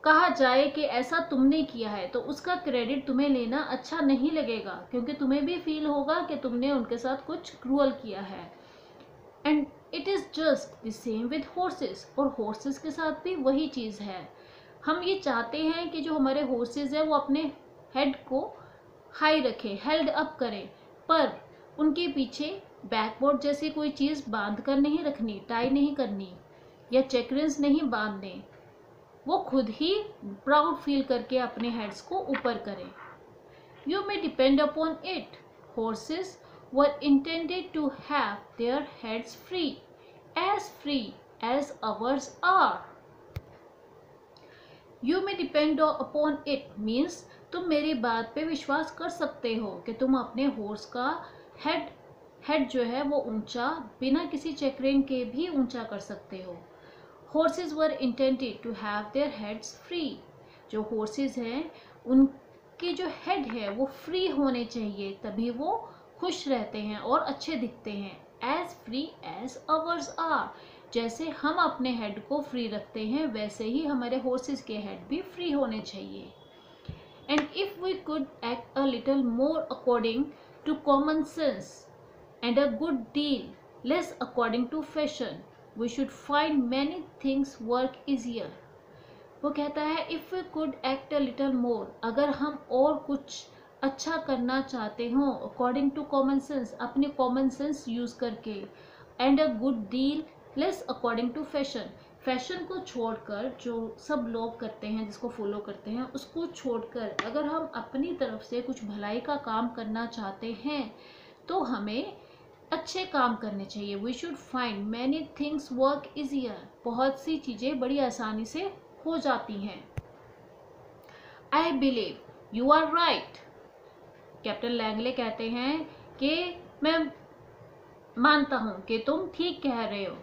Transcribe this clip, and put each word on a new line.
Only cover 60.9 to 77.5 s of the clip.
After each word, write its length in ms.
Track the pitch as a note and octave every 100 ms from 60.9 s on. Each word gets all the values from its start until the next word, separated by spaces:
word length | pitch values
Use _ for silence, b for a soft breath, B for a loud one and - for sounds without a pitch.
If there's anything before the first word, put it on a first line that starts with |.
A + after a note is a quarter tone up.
horses 440 | A3+ G#3+ C4+ C4+ B3+
हैं 320 | A3+ B3+ E4 B B B A#3
उनके 840 | C4 C4+ - - - - - F4
जो 140 | D#4 F#4 -
head 220 | D#4+ F#4+ B3+
है 160 | A#3 G3+
वो 160 | G#3 C4+ -
free 220 | - F4+ F#4
होने 360 | C#4+ C#4 B3
चाहिए, 460 | A#3 A#3+ G#3+ G3 G3 G3
तभी 260 | G#3+ G3+ A#3
वो 220 | A#3 D#4+ A4 B B B -
खुश 260 | F4+ E4+ C#4+
रहते 300 | B3 G#3 G#3+
हैं 200 | G#3 G#3+
और 220 | - D4+
अच्छे 360 | D4 C#4 - D#4
दिखते 360 | A3+ - A3
हैं। 320 | G3+ G3 F3 - - A#3+
As 200 | D#4 F4 - -
free 200 | B3+ D#4 - -
as 240 | F#3 B3+ - -
ours 380 | D#4+ E4 E4+ C#4 -
are, 260 | E4 C#4 - B B B B
जैसे 360 | A#3+ A#3 A3+ D#4+ -
हम 140 | D4 E4+
अपने 320 | D#4+ - B3+ A#3
head 300 | G#3+ G3+ -
को 140 | D4
free 240 | C#4+ B3 A3+
रखते 380 | G#3 - A3 G#3+
हैं 200 | C4+ D#4
वैसे 320 | G#3+ G#3 -
ही 200 | A3 C4 D#4
हमारे 320 | C4+ A#3+ B3+
horses 420 | B3+ B3+ B3+ C#4
के 120 | - G#3+
head 280 | G3+ F#3 F3
भी 120 | D#4
फ्री 280 | F#4+ - F4
होने 280 | C#4+ B3+ G#3+
चाहिए। 500 | - G3 G3 G3 F#3 - - B B B B B B B -
And 100 | D4 C#4+